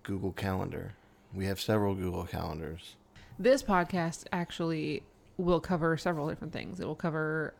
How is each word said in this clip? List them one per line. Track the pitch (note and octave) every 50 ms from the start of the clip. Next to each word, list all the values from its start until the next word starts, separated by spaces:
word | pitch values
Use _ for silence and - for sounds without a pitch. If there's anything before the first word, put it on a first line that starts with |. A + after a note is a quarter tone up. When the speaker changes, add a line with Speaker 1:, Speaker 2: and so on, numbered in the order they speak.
Speaker 1:
Google | - - G2 F#2+ G2 F#2+
Calendar. | E2+ - - F#2+ F#2+ F#2+ F#2+ - - - - - - - - - - - - - -
We | F#2+ F#2+
have | G2 G2 -
several | - - A2 G#2+ G#2 G2+ G2
Google | F#2+ F2+ F2+ F2 F2 F2+
Calendars. | F2+ - E2 E2 D#2+ D#2 D#2+ D#2+ D2+ E2 F#2 - - - - - - - - - - - -
Speaker 2:
This | F#3+ A#3+ C4+ C4+
podcast | C4+ - G3+ F3+ F3 E3 - F3+ E3 E3 E3 - - -
actually | - F3+ F3 - - - E3+ E3 E3 D#3 D3+ D3+ D3+ - - - - - - - -
will | - F3+ F3 F3+ E3
cover | - - F#3+ D#3+ E3 E3 E3
several | D#3 - F3+ F3 D#3 C#3+ D#3+
different | E3+ - - D#3
things. | D#3+ - - - - F3+
It | -
will | B2+ D#3
cover | - - E3+ D3+ D#3+ D#3 D#3 D#3 D#3+ D3+ - - -